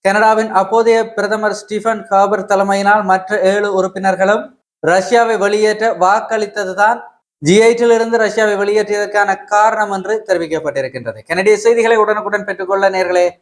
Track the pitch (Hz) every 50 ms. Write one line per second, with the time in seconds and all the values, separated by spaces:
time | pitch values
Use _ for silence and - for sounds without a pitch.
0 | _ 190 202 214 220 220 220 214 220 220 - 185 196 196 220 233 226 233 226 226
1 | 220 220 - 208 208 202 220 214 214 208 196 - - - 214 208 202 233 226 214
2 | - - 202 196 202 196 214 208 190 - 202 190 196 196 196 196 202 202 208 214
3 | 202 185 185 190 185 - 214 202 185 190 196 208 208 202 190 190 190 185 190 196
4 | 190 190 185 - 190 196 208 220 - - _ _ _ _ _ _ - 151 175 190
5 | 190 190 240 233 233 226 220 196 196 202 214 214 214 214 214 214 220 226 - 175
6 | 180 185 202 220 214 - 226 220 214 202 - 208 202 185 185 190 208 220 240 240
7 | - - _ _ _ _ _ _ 147 147 185 214 220 233 233 233 240 233 233 226
8 | 233 226 233 226 220 202 208 226 220 214 202 196 202 202 208 214 208 202 208 208
9 | 208 190 202 208 202 196 190 190 - - 214 208 214 220 220 214 214 - 196 190
10 | 185 190 214 214 220 - 185 170 165 151 160 151 139 151 135 139 131 127 131 127
11 | 120 113 107 110 - - 165 180 190 208 214 202 208 226 240 233 226 226 233 220
12 | 214 214 214 214 - 202 202 202 196 202 190 185 190 180 196 196 196 196 190 185
13 | 185 175 180 180 180 175 175 _